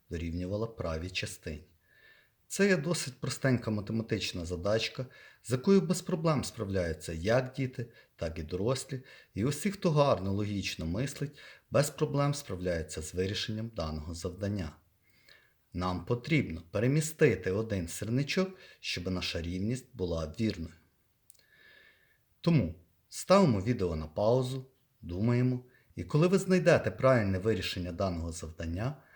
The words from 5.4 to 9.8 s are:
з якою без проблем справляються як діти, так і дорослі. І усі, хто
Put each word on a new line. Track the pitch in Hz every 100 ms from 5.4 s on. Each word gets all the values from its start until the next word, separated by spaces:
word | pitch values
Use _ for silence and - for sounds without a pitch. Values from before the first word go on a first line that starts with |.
з | -
якою | 127 - 196
без | 160 180
проблем | - 175 165 139
справляються | - - 101 95 85 78 -
як | 82 92 120 127
діти, | - 127 127 117 - _ -
так | 82 82
і |
дорослі. | 78 90 107 131 - 127 - - _
І | 92
усі, | 120 147 208
хто | 196